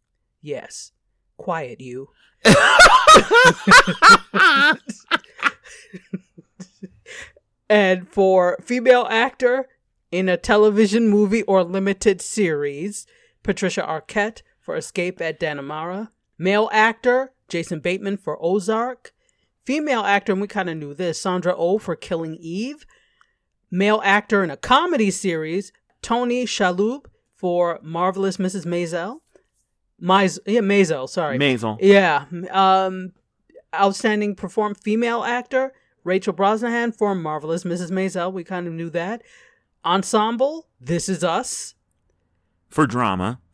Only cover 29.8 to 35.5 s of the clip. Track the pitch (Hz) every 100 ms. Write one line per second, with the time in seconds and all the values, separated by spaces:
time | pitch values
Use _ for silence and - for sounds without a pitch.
29.8 | _ _ 175 190 190 185 - 233 196 202
30.8 | 180 147 131 - 151 131 143 127 113 107
31.8 | 190 202 185 156 143 175 180 190 190 190
32.8 | 190 185 185 - _ _ _ - _ 160
33.8 | 196 196 226 214 208 190 180 - 208 202
34.8 | 214 220 233 233 - 240 240